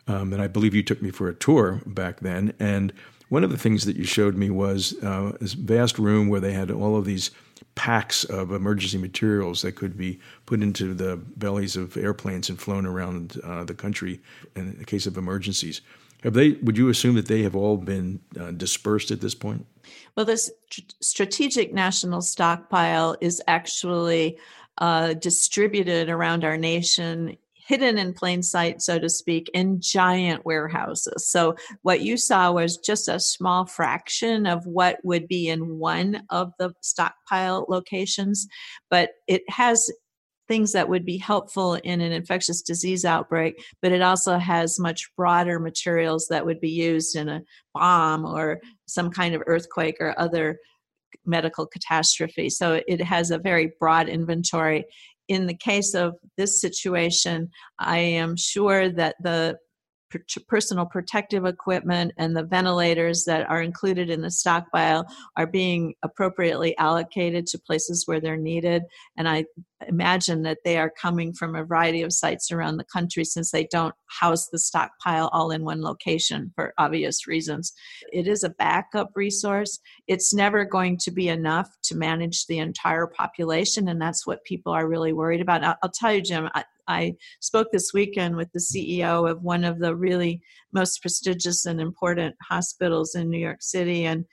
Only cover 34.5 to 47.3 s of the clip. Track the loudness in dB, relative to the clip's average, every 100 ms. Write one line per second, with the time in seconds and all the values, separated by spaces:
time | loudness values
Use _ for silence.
34.5 | 0 0 2 4 2 0 0 0 -2 0
35.5 | -2 -4 -2 -2 0 0 -2 -2 -2 -2
36.5 | -4 -6 -4 -4 0 -2 -4 -2 0 0
37.5 | 0 0 -2 -2 -4 -2 -2 0 -2 -4
38.5 | -12 -18 -14 0 2 2 -2 0 0 0
39.5 | 2 4 4 2 -4 _ _ _ _ -2
40.5 | 2 2 2 2 0 0 -4 0 0 0
41.5 | -2 0 0 -2 0 0 -2 -2 -2 -2
42.5 | -2 -4 -2 -2 0 2 0 0 0 0
43.5 | -4 -16 -2 2 4 4 4 2 2 2
44.5 | 2 0 0 -2 -4 -8 -2 2 4 2
45.5 | -2 -4 -4 0 2 2 0 0 -2 -2
46.5 | -2 -2 0 0 0 0 -4 -4